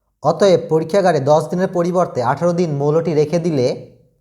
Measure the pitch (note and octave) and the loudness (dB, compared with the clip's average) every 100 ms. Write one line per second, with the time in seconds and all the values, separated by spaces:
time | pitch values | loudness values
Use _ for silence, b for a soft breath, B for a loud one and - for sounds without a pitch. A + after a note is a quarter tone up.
0 | _ _ C#3+ E3 G3+ E3 - D#3+ D#3+ G3+ | _ _ -2 2 4 4 2 -2 0 0
1 | F#3 D3+ C3+ D3+ D#3 F3+ F#3 F3+ F3 F3+ | 2 2 2 2 2 -2 -2 -2 -2 0
2 | F3 - A#2+ C#3+ F3 F3 F3 C#3+ C#3+ D#3 | -2 -2 -2 -2 -2 0 -2 -2 0 0
3 | E3+ D3+ D3 E3+ E3+ D3 B2 - - - | 0 0 0 0 -2 0 -2 -2 -12 -20
4 | _ _ | _ _